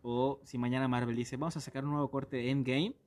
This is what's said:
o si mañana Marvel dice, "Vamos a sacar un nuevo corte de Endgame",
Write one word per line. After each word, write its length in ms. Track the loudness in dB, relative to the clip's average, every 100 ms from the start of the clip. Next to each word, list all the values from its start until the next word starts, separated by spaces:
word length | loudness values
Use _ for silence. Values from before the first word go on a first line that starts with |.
o 380 | -4 0 2 0
si 140 | -6 -2
mañana 300 | 0 2 2
Marvel 260 | 2 2
dice, 220 | 0 -2 -2
"Vamos 200 | -4 -4
a 40 |
sacar 240 | -6 -4
un 80 | -2
nuevo 180 | 0 0
corte 280 | -2 -2 -2
de 120 | 2
Endgame", 460 | 2 2 2 2 -2